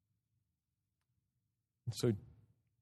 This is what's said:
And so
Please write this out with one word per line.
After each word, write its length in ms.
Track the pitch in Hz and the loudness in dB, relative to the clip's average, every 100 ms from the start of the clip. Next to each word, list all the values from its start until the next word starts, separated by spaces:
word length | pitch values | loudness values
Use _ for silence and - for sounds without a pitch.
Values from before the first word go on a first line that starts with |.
| _ _ _ _ _ _ _ _ _ _ _ _ _ _ _ _ _ _ - | _ _ _ _ _ _ _ _ _ _ _ _ _ _ _ _ _ _ -6
And 80 | |
so 180 | - 123 101 - - - - _ _ | 0 2 2 -2 -20 -20 -20 _ _